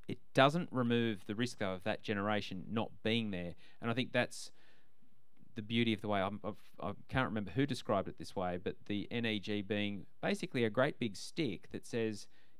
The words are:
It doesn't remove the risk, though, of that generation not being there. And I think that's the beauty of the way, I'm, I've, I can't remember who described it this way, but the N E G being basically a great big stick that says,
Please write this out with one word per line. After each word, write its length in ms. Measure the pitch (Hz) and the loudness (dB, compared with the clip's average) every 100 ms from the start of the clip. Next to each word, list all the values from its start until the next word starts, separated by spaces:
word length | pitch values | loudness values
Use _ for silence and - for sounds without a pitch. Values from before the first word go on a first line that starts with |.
| - | -8
It 120 | - - | -6 2
doesn't 340 | - 135 160 - | 6 8 6 0
remove 560 | 123 120 120 117 101 - | 0 4 4 4 0 -2
the 80 | |
risk, 240 | 107 123 - | 0 0 0
though, 140 | 98 | -2
of 100 | 92 | 0
that 220 | 110 101 | -2 -2
generation 600 | - 101 101 104 95 92 - | 0 0 2 2 0 -4 -2
not 220 | 113 107 - | 0 -2 -2
being 300 | 110 117 107 | 2 2 2
there. 240 | 92 87 82 - - | -2 -4 -6 -10 -4
And 100 | 117 | 0
I 40 | |
think 180 | 117 127 | 0 2
that's 400 | 127 120 - - - - - - - - - - - - - | 2 0 -2 -10 -12 -12 -12 -12 -12 -12 -12 -12 -12 -8 -8
the 60 | |
beauty 300 | 107 117 117 | 2 4 4
of 80 | 104 | 2
the 80 | 104 | 2
way, 120 | 101 | 2
I'm, 180 | 95 104 | 2 0
I've, 260 | 101 104 - - | -4 -6 -10 -6
I 120 | 95 101 - | -4 -4 0
can't 180 | 135 113 | 2 2
remember 240 | 110 98 | 0 0
who 160 | 131 139 | 2 2
described 420 | 123 - 101 85 | 0 2 2 2
it 100 | - | -6
this 180 | - - | -6 -2
way, 220 | 90 87 | 0 0
but 140 | 95 - - | -2 -4 -4
the 220 | 104 - | -2 -2
N 160 | 120 117 | 0 0
E 140 | 107 | 0
G 220 | 101 104 | 0 -2
being 440 | 98 104 104 101 - - | 2 2 2 0 -6 -4
basically 420 | - - - 135 | 0 0 0 2
a 60 | 113 | 4
great 300 | 104 139 - | 6 4 4
big 160 | 120 98 | -2 -2
stick 520 | - - 143 78 - | -4 0 0 -2 -6
that 120 | - - | -8 -4
says, 400 | 120 113 104 - - - | 0 0 0 -8 -12 -12